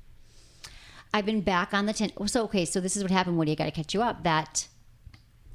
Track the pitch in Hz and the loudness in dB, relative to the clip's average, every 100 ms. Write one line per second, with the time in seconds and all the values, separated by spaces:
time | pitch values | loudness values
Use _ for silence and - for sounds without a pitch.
0 | - - - - - - - - - - | -18 -20 -20 -20 -20 -20 -20 -20 -20 -20
1 | - 214 202 220 185 180 196 202 208 220 | -4 -2 0 0 2 2 2 0 0 0
2 | 202 - 208 247 214 202 165 190 185 202 | -2 -2 -2 0 0 0 0 0 -2 -2
3 | 190 190 180 165 151 151 160 160 151 190 | 2 2 4 2 2 2 -2 -4 -2 0
4 | 240 - 170 156 156 - - - - - | 0 0 2 2 0 -4 -6 -12 -20 -20
5 | - - - - - | -20 -20 -20 -20 -14